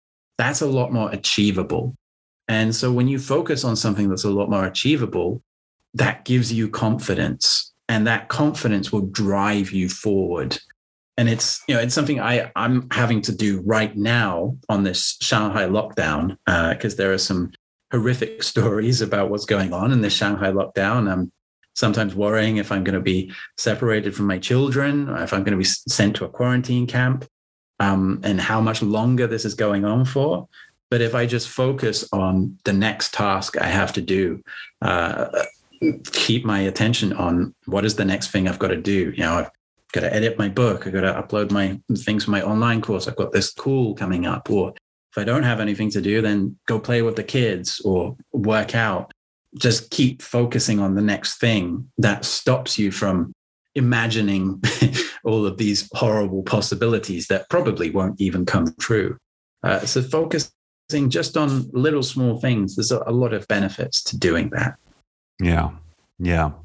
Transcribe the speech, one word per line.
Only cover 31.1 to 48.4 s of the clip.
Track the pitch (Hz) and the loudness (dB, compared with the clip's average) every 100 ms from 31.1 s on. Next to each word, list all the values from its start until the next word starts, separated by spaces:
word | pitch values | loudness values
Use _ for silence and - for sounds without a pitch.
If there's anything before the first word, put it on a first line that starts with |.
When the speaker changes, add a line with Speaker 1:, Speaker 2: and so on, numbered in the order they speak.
| 120 | 0
Speaker 1:
I | 117 | 0
just | 120 - | -2 -4
focus | - 127 135 113 104 - | -2 0 0 -2 -2 -2
on | 101 92 95 92 - - | -2 2 2 0 -2 -2
the | |
next | 98 107 107 - | 2 0 0 -4
task | - 104 95 95 - | -2 0 -2 -2 -2
I | 85 | 0
have | 95 92 | 0 0
to | - | -2
do, | 85 95 90 80 - - - _ | 0 0 0 -2 -10 -18 -18 _
uh, | - 90 85 - - - - - _ _ 160 - - | -2 0 0 -2 -4 -4 -6 -8 _ _ -2 -2 -4
keep | - - 113 113 | -2 0 0 0
my | 101 | 0
attention | 98 92 110 117 101 | 0 0 0 2 0
on | - 87 87 92 - - | 0 0 0 0 -4 -4
what | 98 107 | 0 0
is | 107 | 0
the | 98 | 0
next | 98 - | 0 -2
thing | 98 92 | 0 0
I've | 90 | 0
gotta | 95 85 | 0 0
do. | 90 98 80 - | 0 0 0 0
You | |
know, | 82 85 | 0 0
I've | - - _ _ _ | -2 -10 _ _ _
gotta | - 85 | -4 0
edit | 107 113 113 | 0 0 0
my | 101 | -2
book. | 101 120 90 98 | 2 2 0 -2
I've | |
gotta | 95 92 | 0 0
upload | 85 - 107 101 | 0 -2 -2 0
my | 101 95 95 - 101 | 0 0 -2 -4 -4
things | - 107 107 | -2 -2 0
for | |
my | 104 | 0
online | 95 107 117 110 | 2 2 2 2
course. | 107 95 - | 0 -2 -2
I've | - | -4
got | 95 | 0
this | - - | 0 0
call | - 139 135 117 | -2 -2 0 0
coming | 95 95 90 87 | -2 -2 -2 -2
up. | 90 - | -4 0
Or | 104 90 | 0 0
if | - _ _ _ - | -4 _ _ _ -4
I | |
don't | 104 123 | 0 2
have | 123 110 | 2 0
anything | 107 101 107 | -2 -2 -2
to | 101 | 0
do, | 95 107 | 0 2
then | 110 104 98 98 - | 2 0 -2 -4 -4
go | 110 | -2
play | 117 120 | 0 0
with | 113 110 | 0 -2
the | |
kids | 104 131 117 90 92 - 104 | -2 0 0 0 -4 -4 0
or | 92 85 131 - | 0 0 -6 -8
work | 127 | -2